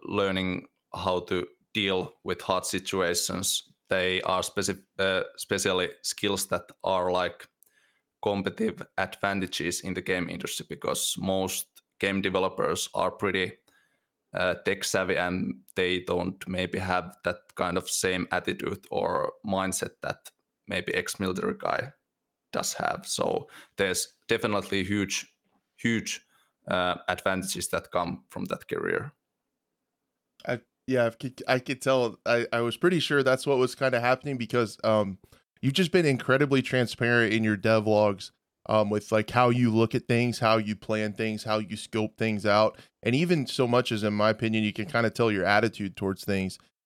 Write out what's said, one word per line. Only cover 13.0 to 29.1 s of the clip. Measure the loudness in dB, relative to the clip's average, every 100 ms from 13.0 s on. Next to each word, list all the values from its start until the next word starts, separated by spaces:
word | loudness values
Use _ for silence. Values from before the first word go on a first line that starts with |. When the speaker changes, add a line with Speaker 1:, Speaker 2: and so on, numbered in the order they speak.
| -2
Speaker 1:
pretty, | 0 -2 0 -2 -6 _ _ _ _ _ _ _
uh, | -2 0 0 -2
tech | -2
savvy, | 0 0 0 0
and | 0 -2 -4 -6 _ -2
they | 0 0
don't | -2 -2 -2 -6 -8
maybe | -4 -4 -4
have | -2 -2 -2 -6
that | -6 -6 _ -4
kind | -2 -2
of | -2
same | -2 0 0 -2
attitude | -4 -2 -4 -4 -6 -6
or | -2 0 0 -2 -6 -4
mindset | -2 -2 -4 -6 -8
that | -8 -8 -12 _ _ _ -8
maybe | -6 -2
ex-military | -4 -4 -4 -4 -2 -4 -4
guy | -4 -2 -4 -10 _ _ _ _ _
does | -6 -4
have. | -2 -2 -4 -6
So | -4 -2 -2 -6 -20 -14 -2
there's | 0 0 -4 _ -2
definitely | 0 0 -2 -2 -2
huge, | 0 -2 -2 -4 -8 _ _ _ _ _
huge, | 0 0 -2 -10 _ _ _ _ -4
uh, | 0 0 -2 -4
advantages | -2 0 -2 -4 -6 -4
that | -4 -2
come | -4 -2 -6 _
from | -10 -6
that | -6 -6
career. | -6 -2 -4 -4